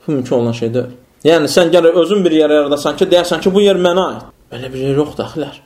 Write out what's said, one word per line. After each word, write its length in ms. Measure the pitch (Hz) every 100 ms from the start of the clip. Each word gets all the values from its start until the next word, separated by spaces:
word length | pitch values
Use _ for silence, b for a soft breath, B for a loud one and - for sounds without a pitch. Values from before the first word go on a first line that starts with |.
| -
Bu 60 |
mümkün 240 | 147 123 131
olan 160 | 117
şey 220 | 117 117
deyil. 120 | 123 123 - _ _
Yəni, 240 | 147 165 147
sən 220 | - 170
gərək 220 | 175 165 175
özün 220 | 165 202
bir 60 | 175
yerə 240 | 156 151 151
yaradasan 360 | 143 143 156 147
ki, 80 |
deyərsən 360 | 175 175 170 165
ki, 140 | 202
bu 60 | 185
yer 160 | 202 190
mənə 280 | 180 175 175
aid. 180 | 110 - _ _
Belə 200 | 123 127
bir 60 | 131
yer 180 | 135 139
yoxdur, 280 | 147 -
axılar. 360 | 107 156 143 -